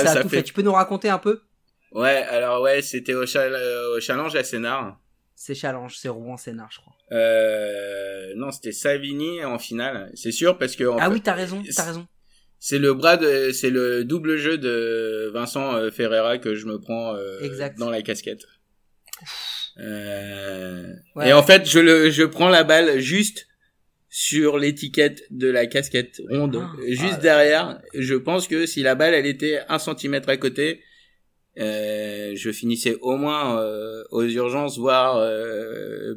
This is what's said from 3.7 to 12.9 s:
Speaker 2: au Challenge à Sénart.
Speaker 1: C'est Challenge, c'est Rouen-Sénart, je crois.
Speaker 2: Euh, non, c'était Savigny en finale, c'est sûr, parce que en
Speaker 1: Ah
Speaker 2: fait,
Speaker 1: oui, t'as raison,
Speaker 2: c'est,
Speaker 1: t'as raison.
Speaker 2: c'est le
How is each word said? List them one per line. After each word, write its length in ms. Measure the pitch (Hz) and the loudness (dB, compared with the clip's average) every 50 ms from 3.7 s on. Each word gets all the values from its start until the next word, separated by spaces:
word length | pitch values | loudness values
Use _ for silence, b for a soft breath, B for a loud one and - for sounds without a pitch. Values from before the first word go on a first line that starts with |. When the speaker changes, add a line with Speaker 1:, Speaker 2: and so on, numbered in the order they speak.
| 120 120 120 120 117 | -4 -4 -4 -4 -4
Speaker 2:
au 20 | 117 | -2
Challenge 360 | - - 127 139 156 156 143 | -2 -2 -2 -2 -2 -2 -2
à 80 | 160 151 | -2 -2
Sénart. 560 | - 127 113 117 117 131 135 117 95 92 - _ _ _ _ _ _ _ | -2 -4 -4 -4 -4 -4 -4 -6 -8 -12 -16 _ _ _ _ _ _ _
Speaker 1:
C'est 200 | - - - 135 | -18 -12 -12 -10
Challenge, 360 | 139 - 139 127 123 123 123 - | -6 -6 -6 -6 -6 -10 -14 -16
c'est 120 | - - 127 | -12 -10 -10
Rouen-Sénart, 600 | 113 113 117 123 123 117 - 120 113 113 110 110 | -10 -10 -10 -12 -14 -14 -14 -14 -14 -14 -16 -18
je 80 | - - | -20 -20
crois. 120 | _ _ _ _ _ _ 117 | _ _ _ _ _ _ 0
Speaker 2:
Euh, 1200 | 113 113 113 113 113 110 110 107 107 107 104 101 101 101 101 101 98 98 98 98 95 95 95 95 | 2 4 4 4 4 4 2 0 -2 -4 -4 -6 -8 -8 -8 -8 -8 -8 -10 -10 -12 -12 -12 -10
non, 160 | 110 139 139 | -8 -8 -10
c'était 220 | 135 - - 110 104 | -10 -10 -10 -10 -8
Savigny 720 | - - 143 143 139 139 139 143 143 156 165 175 170 151 | -4 0 0 0 0 -2 -6 -6 -4 -4 -6 -6 -6 -6
en 140 | 131 120 | -6 -6
finale, 540 | 117 - - 113 117 123 139 127 101 95 95 - | -8 -8 -8 -6 -6 -4 -6 -6 -8 -10 -14 -16
c'est 180 | - - 117 | -8 -8 -6
sûr, 280 | 113 - 165 175 180 - | -2 -2 -2 -4 -2 -4
parce 160 | 135 123 - | -6 -6 -4
que 80 | - 123 | -4 -2
en 140 | 123 117 113 | -2 0 0
Speaker 1:
Ah 80 | 165 | 0
Speaker 2:
fait, 60 | 190 214 | 0 0
Speaker 1:
oui, 80 | 220 | -2
t'as 120 | - 214 180 | -2 -4 -4
raison, 300 | 180 185 175 190 202 202 | -4 -6 -8 -8 -10 -10
Speaker 2:
c'est, 60 | - - | -6 -4
Speaker 1:
t'as 100 | 185 165 | -4 -4
raison. 220 | 170 165 170 175 - _ _ _ _ _ _ _ _ _ _ | -4 -8 -10 -14 -18 _ _ _ _ _ _ _ _ _ _
Speaker 2:
c'est 200 | - - 139 139 | -6 -4 -2 2
le 140 | 143 139 | 2 2